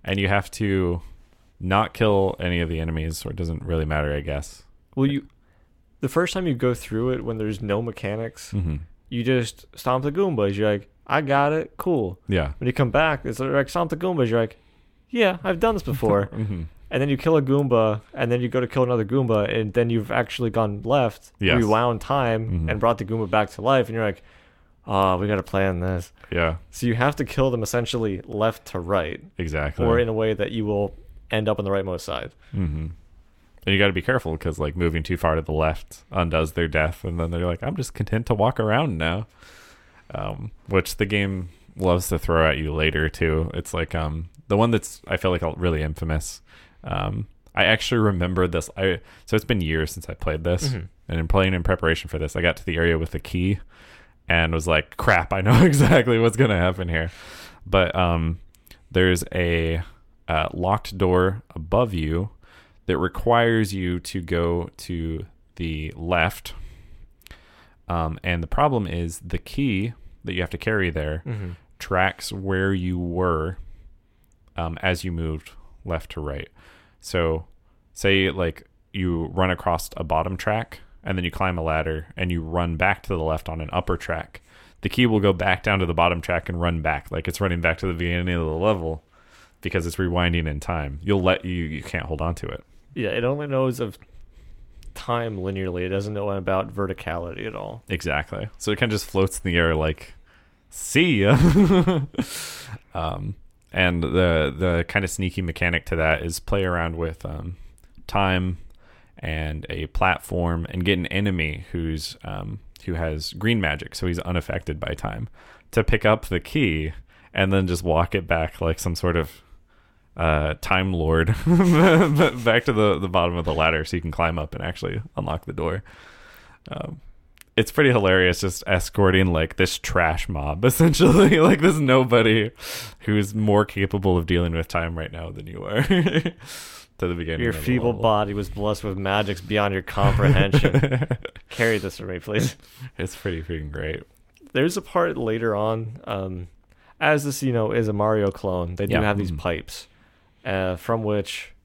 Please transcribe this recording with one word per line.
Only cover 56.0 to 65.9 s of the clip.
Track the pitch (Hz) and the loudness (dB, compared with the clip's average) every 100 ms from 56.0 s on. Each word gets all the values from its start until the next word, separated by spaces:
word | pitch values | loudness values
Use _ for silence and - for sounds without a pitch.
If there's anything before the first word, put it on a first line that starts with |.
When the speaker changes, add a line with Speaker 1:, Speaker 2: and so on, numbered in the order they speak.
| 120 113 | 6 4
Speaker 1:
what's | 113 110 | 4 4
gonna | 127 95 | 4 6
happen | 90 92 87 | 2 0 -2
here." | 82 82 - - - - - - | 0 -2 -6 -20 -18 -20 -18 0
But, | 95 90 90 | 4 4 2
um, | 87 85 82 85 - _ _ - _ | 2 2 0 -4 -10 _ _ -20 _
there's | 90 92 87 - | 4 4 4 0
a, | 92 87 85 82 82 85 - _ _ - | -2 0 2 0 -2 -6 -14 _ _ -2
uh, | 80 80 | 0 0
locked | 85 90 104 - 95 | -2 0 0 -2 0
door | 92 90 92 104 _ - | 2 4 2 0 _ -14
above | 80 101 123 | -2 0 0
you | 90 78 82 107 - - - _ _ - | -2 -2 -2 -4 -10 -20 -20 _ _ -2
that | 78 | 0
requires | 87 - 117 117 117 113 104 | 0 0 2 4 4 2 0
you | 98 90 87 | -2 -2 -2
to | - 95 | -4 -8
go | 82 85 85 87 - - | -2 0 0 0 -4 -12
to | - 85 80 80 95 _ _ - | -8 -6 -4 -6 -10 _ _ -8
the | 82 78 78 | -6 -6 -8